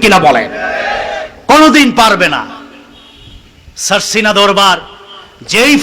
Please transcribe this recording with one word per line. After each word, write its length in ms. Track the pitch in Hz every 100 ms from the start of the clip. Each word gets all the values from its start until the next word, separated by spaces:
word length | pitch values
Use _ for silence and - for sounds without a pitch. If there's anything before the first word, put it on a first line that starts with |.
কিনা 180 | 214 190 156
বলেন? 220 | 120 104 - - - - - - - - - -
কোনোদিন 360 | 285 311 302 262
পারবে 360 | 240 220 190 175 139
না। 60 | 101 - - - - - - - - - - _ - - -
সারসিনা 460 | 196 - 214 214
দরবার 440 | 202 202 196 196 175 - - - - - - -
যেই 260 | 202 269 285